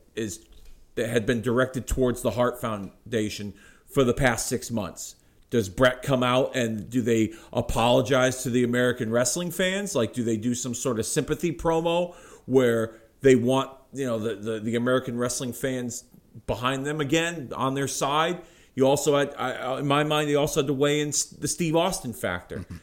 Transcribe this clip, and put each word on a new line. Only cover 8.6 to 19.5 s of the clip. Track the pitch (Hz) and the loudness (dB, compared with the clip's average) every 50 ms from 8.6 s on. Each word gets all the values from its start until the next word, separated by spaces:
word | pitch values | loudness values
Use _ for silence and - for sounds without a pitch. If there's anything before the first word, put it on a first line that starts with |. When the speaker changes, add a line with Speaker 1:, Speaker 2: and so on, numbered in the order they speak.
| 120 | 2
Speaker 1:
American | 120 123 123 123 123 120 - 120 110 | 2 2 2 2 2 0 -2 -2 0
wrestling | 117 120 127 - - 175 175 175 | 0 0 0 0 -2 -4 -4 -4
fans? | 165 - 185 185 190 202 202 190 - | -2 -2 -2 0 -2 -2 -4 -2 0
Like, | 131 113 107 | 0 0 0
do | - 123 110 | -2 -2 -2
they | 117 113 | 0 0
do | 104 110 123 120 | 0 0 -2 -2
some | - - 127 113 | -2 -4 -6 -6
sort | - - 135 117 107 | -4 -2 -2 -2 -2
of | 107 | -2
sympathy | - - 151 135 - 151 - 175 170 - | -2 -2 -2 -2 -2 -4 -2 -2 -4 -2
promo | - - 170 165 165 170 170 170 175 175 175 - - - - - - - | -2 -2 0 0 0 0 0 0 0 -2 -4 -8 -14 -20 -20 -20 -14 -2
where | - 127 131 127 120 117 113 113 - - - - _ _ - | 2 4 4 4 4 2 2 0 -4 -6 -14 -20 _ _ 4
they | - 135 131 | 6 8 8
want, | 117 117 123 131 135 135 - - - - _ - | 8 6 2 2 0 0 -2 -8 -20 -20 _ -8
you | 135 135 | -6 -4
know, | 123 117 110 | -2 -2 -2
the, | 104 113 104 | -2 -4 -4
the, | - 104 113 110 107 | -4 -4 -6 -4 -4
the | 107 117 113 | -2 -2 0
American | 117 120 127 127 131 131 131 120 | 0 2 2 2 2 0 -2 -4
wrestling | 120 123 120 - - 135 120 123 | -2 -2 -2 -2 -4 -6 -8 -6
fans | - - 131 127 127 123 120 113 - - _ - - _ _ - 117 - | -4 -4 -4 -4 -4 -6 -8 -10 -12 -14 _ -20 -20 _ _ -20 -12 -6
behind | - 113 107 123 131 135 135 139 | -6 -4 -2 -2 -2 -2 -2 -2
them | 147 151 156 | -4 -2 -2
again, | 147 127 156 160 170 170 175 165 127 - - | 0 2 2 2 2 0 -4 -6 -8 -8 -4
on | 76 127 135 135 | -2 -2 -2 0
their | 139 139 | 0 -2
side? | 131 - - 156 135 143 156 160 175 175 175 - - - - - _ - | -2 -2 -2 -2 0 0 2 0 0 -2 -4 -8 -18 -20 -20 -20 _ 0
You | 131 131 | 2 4
also | 135 147 147 - 156 143 | 4 4 4 4 4 4
had, | 143 143 139 - - | 4 4 0 -2 -4
I, | 117 131 | -4 -4